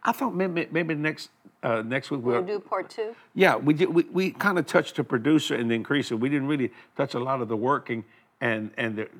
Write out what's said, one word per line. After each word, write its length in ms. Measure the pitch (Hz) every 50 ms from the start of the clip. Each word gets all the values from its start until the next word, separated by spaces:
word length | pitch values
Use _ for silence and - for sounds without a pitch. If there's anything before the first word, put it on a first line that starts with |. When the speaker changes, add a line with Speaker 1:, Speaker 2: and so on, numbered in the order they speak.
| -
Speaker 1:
I 80 | -
thought 220 | 233 - 277 240 180
maybe, 320 | 175 190 190 170 170 156 -
maybe 220 | 143 160 175 160 160
next, 360 | 147 147 156 156 - - - _ _ - - - _ -
uh, 200 | 131 113 113 110
next 280 | 113 123 135 131 -
week 100 | 143 139
Speaker 2:
We'll 200 | 117 123 - -
Speaker 1:
we'll 160 | 180 190 208 208
Speaker 2:
do 20 |
part 300 | 196 - - 190 185 -
two? 260 | - - 220 214 233 - - _ -
Speaker 1:
Yeah, 220 | 165 190 180 131
we 180 | 110 127 143 156
did, 200 | 147 180 - -
we, 100 | 170 170 -
we 200 | - 180 190 180
kinda 300 | - - - 202 190 180
touched 340 | 151 - - 175 151 - - -
the 80 | 139
producer 500 | - - 123 110 143 160 151 - - 147
and 160 | 123 120 117
the 60 | 117 113
increaser. 400 | 110 - 143 143 131 - 123 113
We 80 | 120 135
didn't 180 | 143 147 131 139
really 240 | 151 143 127 110 - - - _ _ -
touch 160 | 139 139 -
a 60 | 123
lot 220 | 123 131 - -
of 60 | 120 107
the 80 | 117
working 480 | 107 110 127 143 135 - - 120 113 107 - _ _ _ _ _ -
and, 300 | - 120 113 110 107 107 - -
and 180 | 120 113 107 107
the 100 | 110 - - -